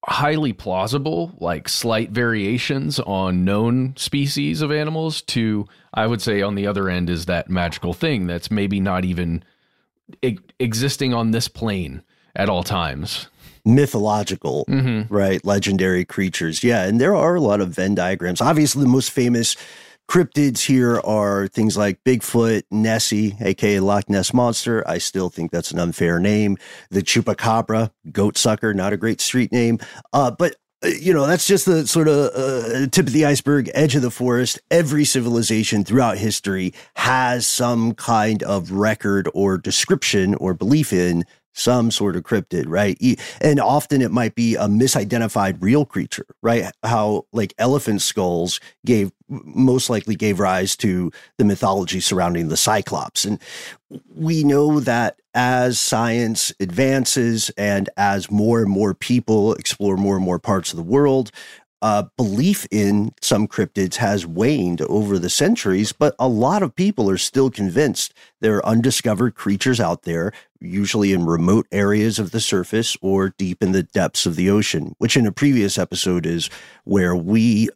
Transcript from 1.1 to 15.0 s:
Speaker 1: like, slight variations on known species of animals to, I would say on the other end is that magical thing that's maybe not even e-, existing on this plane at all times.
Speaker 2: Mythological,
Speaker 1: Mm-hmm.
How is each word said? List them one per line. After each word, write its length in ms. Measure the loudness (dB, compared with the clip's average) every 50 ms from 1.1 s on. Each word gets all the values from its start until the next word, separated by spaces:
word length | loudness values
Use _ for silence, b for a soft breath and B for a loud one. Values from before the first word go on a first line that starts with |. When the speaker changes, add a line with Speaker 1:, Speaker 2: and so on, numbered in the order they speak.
| -4 -4 -6 -6 -8 -8
Speaker 1:
like, 280 | -4 -4 -4 -4 -4 -6
slight 440 | -6 -4 -2 -2 -2 -2 -2 -2
variations 880 | -2 -2 0 0 0 0 -2 -2 -2 -2 -2 -4 -4 -4 -4 -4 -4 -4
on 440 | -4 -2 -2 -2 0 0 0 0 2
known 520 | 2 2 0 0 0 0 0 -2 -2 -4 -8
species 640 | -8 -4 -2 -2 -2 -2 -2 -2 -2 -2 -2 -2
of 100 | -2 -2
animals 520 | -2 -2 -2 -4 -4 -4 -4 -4 -6 -6 -8
to, 420 | -4 -2 -2 0 0 0 -2 -4 b b b b b b
I 100 | -2 0
would 160 | 0 0 -2
say 220 | -2 -2 0 0 0
on 100 | 0 -2
the 140 | -2 -2 -2
other 200 | -2 -2 -2 -2
end 200 | -2 -2 -2 -2
is 160 | -2 -4 -2
that 240 | -2 -2 -2 -2 -2
magical 420 | -2 -2 -2 -2 -4 -6 -6 -6
thing 360 | -4 -2 -2 -2 -2 -2 -2 -4
that's 240 | -6 -6 -6 -4
maybe 280 | -2 -2 -2 0 -2 -2
not 240 | 0 0 -2 -2 -2
even 400 | -2 -2 -2 -2 -4 -4 -6 -6 _ _ _ _ _ _ _ _ _ _ _ _ _ -12 _
e-, 160 | -4 -4 -4 -4 _ _ _ _
existing 520 | -4 -4 -2 -2 -2 -4 -2 -2 -2 -2 0
on 160 | 0 0 0
this 160 | 0 -2 -2 -6
plane 560 | _ -6 -6 -4 -4 -4 -6 -8 -10 -14 -16 _ _ _ _ _ _
at 140 | -2 -2 0
all 120 | 0 -2
times. 680 | -2 -2 -4 -4 -4 -4 -6 -6 -8 -8 -8 -10 -12 -14 b b b b b b b 4 4 6 4
Speaker 2:
Mythological, 800 | 2 0 -2 0 0 0 0 -2 -4 -6 -6 -4 -4 -4 -4 -2 -2
Speaker 1:
Mm-hmm. 460 | 0 0 0 0 -2 -4